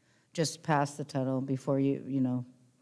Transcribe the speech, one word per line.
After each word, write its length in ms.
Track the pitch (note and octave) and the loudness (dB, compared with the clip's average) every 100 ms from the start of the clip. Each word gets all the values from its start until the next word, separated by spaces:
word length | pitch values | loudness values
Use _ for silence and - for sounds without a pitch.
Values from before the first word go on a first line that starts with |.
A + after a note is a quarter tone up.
| _ _ _ | _ _ _
just 300 | E3+ D3+ - | -2 -2 -2
past 340 | - D3 C#3+ - | 0 2 2 -4
the 80 | |
tunnel 380 | C3 C#3 C3 C3 | -4 -2 0 0
before 360 | C#3 C3 D3 C#3 | -2 -2 0 2
you, 240 | C#3 C3+ C3 | 2 0 -2
you 140 | C3+ | 0
know, 260 | B2+ B2+ B2 - _ _ | 2 0 -4 -14 _ _